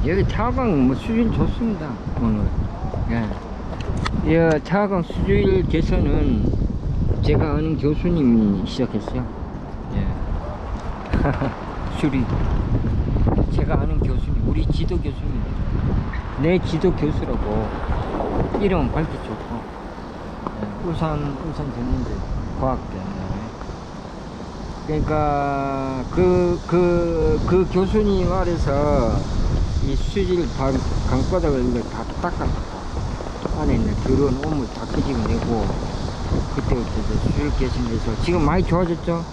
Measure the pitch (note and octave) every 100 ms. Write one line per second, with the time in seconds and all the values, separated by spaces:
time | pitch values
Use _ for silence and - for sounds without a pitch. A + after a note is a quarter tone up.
0 | B2 G3 - - A3+ B3+ B3 D3+ B2+ C3+
1 | - A3+ A#3 - - - A#3 F#3+ D3+ A2
2 | - - A#2 G#2+ G#2 - - - - -
3 | - A#2 G#2+ G2+ - - - - - -
4 | - - D#3 D#3+ E3 D#3 - F#3+ G#3 F#3+
5 | E3 - E3+ G3+ G3 F#3+ E3+ - - -
6 | - - - A3+ - - - - - -
7 | - - - D3 D#3 D3 D#3+ D3 C#3 D3
8 | F3+ E3+ C3 A#2 G#2+ F#2 - - A#2+ G#2+
9 | - B2+ A#2+ - - - - - - -
10 | - - - - - - - - - -
11 | - - C#3+ C#3+ C3 - - - - -
12 | D3+ C3 G#2+ - - - - - - -
13 | - - - - - - - - E3+ D#3
14 | - - - - C3 C3+ - - E3 F3
15 | D3 C3+ - A2+ - - - - - -
16 | - - - - D3 F3+ - D#3+ F3+ -
17 | D3+ D3+ - - G#2 G#2+ G#2 - - -
18 | - - - - - A#3 G3+ F3+ B2 C#3+
19 | D#3+ - - G#2+ - A#2 - - - -
20 | - - - - - - G#3 G3+ F3 D#3+
21 | D#3+ D3+ C#3+ C3+ D#3+ D3 C3+ A#2 B2 C3
22 | A#2+ A#2 - - - - C3 B2+ - G2+
23 | F#2+ - - - A2+ - - - - -
24 | - - - - - - - - D3 D#3
25 | C#3+ D3+ D3 C#3+ C#3+ C#3 C#3 C3+ C3+ C3
26 | B2+ E3+ F#3 F3+ F3+ F3 - E3+ F3+ F3
27 | E3+ E3 D#3+ - - F3+ F#3 F#3 F#3+ G#3+
28 | G#3 F#3 F3 F#3 F3+ E3+ D3 C#3+ D3 C3
29 | A#2 G#2+ - - - - - - C#3+ C#3
30 | - G3 F3+ F3 D#3+ - C3+ C3 - -
31 | - B2+ C3+ F#3 E3 C3+ B2 A#2+ G#2 A2
32 | A2+ - F3+ - C3 - - - - -
33 | - - - - - D#3 D3+ A#2+ - -
34 | - C3 C#3+ C3 D3+ D3 A2+ - - -
35 | C#3+ B2 G#2+ A2+ A#2 A#2 G2+ - - -
36 | - - - - - - A#2 B2+ G#2+ A2+
37 | G#2+ G#2+ C3 - D3 - C3 B2+ A#2+ A2+
38 | - G#2+ - F3 D3 D#3+ - E3+ F3+ E3
39 | - E3+ E3